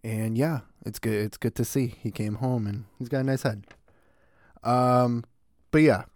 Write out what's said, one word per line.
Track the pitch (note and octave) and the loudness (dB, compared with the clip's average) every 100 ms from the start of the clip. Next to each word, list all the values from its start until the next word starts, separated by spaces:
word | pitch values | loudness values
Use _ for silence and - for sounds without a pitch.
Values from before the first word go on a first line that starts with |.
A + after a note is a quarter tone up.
And | A2+ A2 A2+ A2+ | -6 -4 -2 0
yeah, | D3+ D3 - _ - | 0 -2 -8 _ -14
it's | G#2 | -6
good, | A2+ G#2+ G#2+ | -2 -2 -2
it's | - | -2
good | B2+ - | -6 -2
to | A#2 | -2
see. | C#3+ B2 | -2 -2
He | - A#2 | -4 -10
came | - G#2+ G#2+ | -6 -6 -2
home | B2+ B2 G#2 | -2 -2 -2
and | G2+ A2+ _ | -6 -10 _
he's | A#2+ | -6
got | C3+ | -2
a | C3 | 0
nice | C3+ | 0
head. | C3+ G#2+ - - _ _ _ _ _ _ _ _ | -2 -6 -12 -20 _ _ _ _ _ _ _ _
Um, | - B2 B2+ B2 B2 A#2+ A#2 _ _ _ _ | 0 2 4 4 4 0 -6 _ _ _ _
but | D#3 | 6
yeah | D#3 G2+ - | 6 4 0